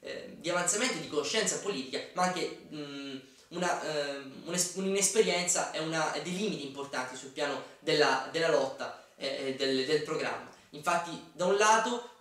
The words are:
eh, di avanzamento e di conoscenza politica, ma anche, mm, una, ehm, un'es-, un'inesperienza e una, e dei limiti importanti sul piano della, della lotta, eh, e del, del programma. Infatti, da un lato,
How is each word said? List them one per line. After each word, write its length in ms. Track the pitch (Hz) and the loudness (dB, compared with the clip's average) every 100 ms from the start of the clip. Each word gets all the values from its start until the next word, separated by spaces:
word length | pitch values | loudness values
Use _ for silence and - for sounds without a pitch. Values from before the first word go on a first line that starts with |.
eh, 340 | - - - - | -12 -10 -10 -8
di 140 | 165 | -2
avanzamento 480 | 175 175 208 254 185 | 0 2 0 0 -2
e 20 | |
di 80 | - | -2
conoscenza 520 | 147 135 220 190 151 | -2 2 2 2 0
politica, 400 | 196 139 127 - - | -2 -4 -4 -6 -6
ma 100 | - | 0
anche, 420 | 180 165 151 - - | 0 0 -4 -6 -12
mm, 420 | 151 143 143 139 131 - - - | -10 -8 -8 -10 -10 -14 -20 -12
una, 320 | 175 180 - | -2 0 0
ehm, 600 | 151 151 139 139 135 - 160 | -2 -2 -2 -4 -8 -12 -6
un'es-, 280 | 175 - | -2 -2
un'inesperienza 960 | 190 190 196 196 226 185 175 180 - - | 0 0 2 2 4 4 4 2 2 0
e 80 | - | -2
una, 340 | 160 165 156 | -2 0 0
e 100 | - | -2
dei 140 | 175 180 | -4 -2
limiti 300 | 214 143 139 | -2 -2 -6
importanti 500 | 135 135 135 127 135 | -8 -6 -6 -6 -8
sul 140 | 131 | -12
piano 320 | 151 143 139 - - | -4 -2 -2 -8 -8
della, 500 | 151 151 139 - - | 0 4 6 4 0
della 180 | 160 165 | 0 4
lotta, 560 | 147 135 - 120 - - - | 4 2 -2 -8 -8 -18 -8
eh, 300 | 135 135 135 | -4 -2 -4
e 80 | |
del, 320 | 131 135 131 131 | 0 2 2 4
del 160 | 156 | 2
programma. 480 | 147 151 123 - - - - | 2 -2 -2 -4 -8 -18 -18
Infatti, 600 | 147 175 170 165 151 - | -6 0 0 0 -8 -12
da 140 | - 180 | -2 2
un 100 | 202 | 6
lato, 600 | 214 226 240 240 - - | 8 6 6 -2 -6 -18